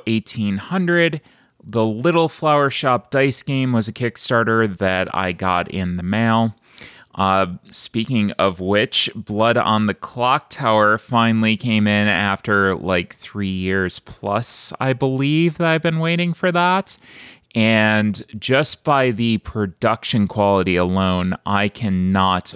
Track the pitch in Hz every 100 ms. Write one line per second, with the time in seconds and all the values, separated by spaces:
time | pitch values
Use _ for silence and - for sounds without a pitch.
0 | - 113 - 117 104 98 - 190 175 175
1 | 165 151 - _ _ _ - 113 110 110
2 | 165 165 160 - 156 147 139 - 135 120
3 | - 135 135 - - 135 131 120 107 -
4 | 120 - - 120 113 113 110 90 95 92
5 | 92 - 92 87 95 90 87 92 90 90
6 | 87 107 113 113 113 - _ - - -
7 | _ - 95 95 92 90 - - - 113
8 | 117 120 101 - 95 87 92 104 113 -
9 | - - 98 104 117 117 101 107 107 95
10 | - 123 123 147 - - 127 107 104 107
11 | - 120 113 110 110 110 123 107 104 104
12 | 104 92 101 98 - 101 98 87 90 90
13 | 90 - - 104 98 92 92 98 92 -
14 | - - 98 104 120 - - - 131 127
15 | 135 131 139 156 170 156 165 160 170 160
16 | 165 170 175 165 185 175 175 190 - -
17 | - - - - _ 113 110 110 107 107
18 | 107 98 - 107 123 131 151 - 156 139
19 | 127 107 117 110 - 110 101 - 113 110
20 | - 117 98 110 101 98 92 87 90 95
21 | 95 90 90 92 92 101 101 - 107 92
22 | 92 95 95 92 -